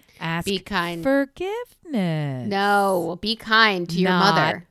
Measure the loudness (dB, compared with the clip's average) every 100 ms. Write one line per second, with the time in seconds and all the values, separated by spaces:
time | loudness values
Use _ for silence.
0 | _ -10 -6 -4 -2 -4 -2 -2 -2 -2
1 | 0 0 0 -6 -8 -8 -10 _ -6 -2
2 | -2 -2 -4 -6 -4 -2 2 2 2 0
3 | -4 -6 -6 -6 2 4 4 2 -2 0
4 | 2 4 4 4 2 -2 -10